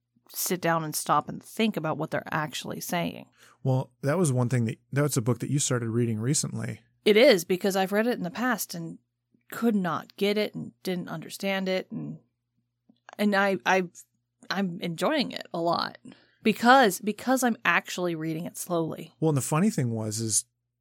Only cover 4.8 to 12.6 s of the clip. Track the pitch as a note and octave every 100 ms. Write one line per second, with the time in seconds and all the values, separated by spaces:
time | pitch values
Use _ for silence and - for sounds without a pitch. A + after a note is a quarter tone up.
4.8 | _ C3 D3 C#3 A2+ A#2+ - C#3 - B2
5.8 | A#2 A2+ A#2 A2 A#2 D3+ - A2+ A2 -
6.8 | _ _ - G#3 C#4 G3+ E3 F3+ G3 G3
7.8 | F#3+ G3+ A3+ A#3 F3 F#3+ B3+ G#3 - F3
8.8 | E3 E3+ _ _ _ _ _ - A#3 G#3
9.8 | F3+ D3+ - - G3 G#3 G#3+ - D3+ -
10.8 | - F3+ E3+ E3 D#3 - G3 F#3+ F#3+ F#3
11.8 | - - D3+ D#3+ _ _ _ _